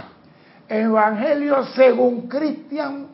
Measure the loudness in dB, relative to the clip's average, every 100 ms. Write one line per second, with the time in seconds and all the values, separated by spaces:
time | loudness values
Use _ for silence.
0 | -18 -20 -20 -20 -20 -20 -6 -2 0 2
1 | 2 0 -2 0 0 0 -2 4 4 6
2 | 0 0 -6 -4 -4 -6 -10 -8 -8 -8
3 | -14